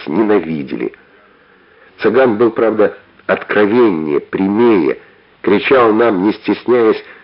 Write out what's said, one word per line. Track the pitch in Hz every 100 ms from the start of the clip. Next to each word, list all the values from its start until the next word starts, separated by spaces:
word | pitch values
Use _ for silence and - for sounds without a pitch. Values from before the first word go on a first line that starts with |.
| -
ненавидели. | 82 107 104 80 78 65 60 57 - _ _ _ _ _ _ _ _ - -
Цыган | 110 117 131 107
был, | 117
правда, | 113 113 107 101 - _ _ -
откровеннее, | 95 - 101 101 120 113 82 78 71
прямее, | - - 95 104 120 104 67 60 - _ _ _
кричал | - 101 - 135 117
нам, | 107 117 95
не | 104
стесняясь: | 101 - 101 - 123 110 - - -